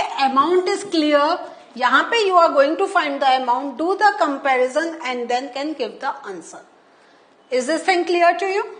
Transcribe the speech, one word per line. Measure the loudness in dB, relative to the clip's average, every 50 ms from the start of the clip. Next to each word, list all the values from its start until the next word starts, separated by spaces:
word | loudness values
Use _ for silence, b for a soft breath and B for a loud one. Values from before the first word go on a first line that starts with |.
| 2 0 -2 -2 -2 0
amount | 2 2 2 2 2 2 2 0 -2
is | -4 -4 -4 -2
clear, | 0 2 4 4 4 4 2 0 -2 -6 -10 B B B B B -2
यहाँ | 0 2 2 2 2 2
पे | 0 0 2 4
you | 4 4
are | 4 4 6
going | 4 4 4 2 0
to | -2 0
find | 0 0 0 -2 -2 0
the | 2 2 2 2
amount, | 2 0 -2 -2 -2 -6 -6 -4
do | -2 -2 0 2
the | 2 2 2 2
comparison | 0 -2 -2 -2 0 0 2 2 0 0 0 -2 -4 -4 -6 -8 -8
and | -8 -6 -6 -4 -4
then | -4 -4 -4 -6 -8
can | -8 -6 -6 -6
give | -6 -8 -8 -8 -8
the | -8 -8 -8 -8 -12 -14
answer. | -14 -14 -16 -18 -20 -20 -20 _ _ _ _ b b b b b b b b b b b _ -4
Is | -2 -2 0 0
this | -2 -2 0
thing | 0 0 0 0
clear | 0 2 2 4 4 2 2
to | 0
you? | -2 -2 -2 -4 -6 -8 -18